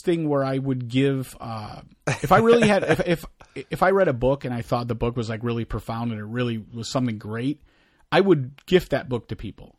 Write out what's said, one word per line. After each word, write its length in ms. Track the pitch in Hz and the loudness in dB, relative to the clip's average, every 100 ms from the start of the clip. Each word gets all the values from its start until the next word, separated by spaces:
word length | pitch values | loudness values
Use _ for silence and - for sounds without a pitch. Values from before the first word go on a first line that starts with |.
thing 240 | - 170 151 | -2 0 0
where 160 | 143 | 0
I 140 | 135 135 | 0 -2
would 280 | 135 127 120 | -2 -4 -2
give, 480 | 127 139 135 127 - | 0 2 0 -4 -12
uh, 400 | 123 110 107 - - _ - | -12 -10 -12 -14 -20 _ -6
if 240 | 135 135 | -2 4
I 80 | 190 | 6
really 300 | 226 240 220 | 8 8 6
had, 160 | 202 | 4
if, 160 | 147 156 | 2 0
if, 200 | 180 165 - - - - - | 0 -2 -4 -20 -18 -16 -8
if 140 | - | 0
I 80 | 185 | 2
read 160 | 196 180 | 4 4
a 60 | |
book 320 | 123 127 139 | 2 0 0
and 100 | 131 | -4
I 80 | 120 | -8
thought 240 | 113 123 120 | -4 -4 -2
the 80 | |
book 220 | 117 120 120 | -4 -2 -2
was, 120 | 110 | -4
like, 140 | 113 | -4
really 220 | 117 117 | -4 -4
profound 480 | 113 113 - 113 120 | -4 -8 -8 -6 -6
and 80 | 110 | -6
it 40 | |
really 340 | 104 120 123 113 104 | -6 -4 -2 -4 -8
was 160 | 117 - | -12 -6
something 300 | 139 127 107 | -2 -2 -4
great, 420 | 107 110 127 147 _ _ _ _ _ | -8 -6 -4 -6 _ _ _ _ _
I 80 | 160 | 4
would 440 | 196 160 127 - - | 4 4 0 -10 2
gift 240 | 180 - | 2 2
that 160 | 135 - | -4 -4
book 180 | 120 - | -8 -8
to 60 | - | -12
people. 380 | 101 - - | -12 -14 -20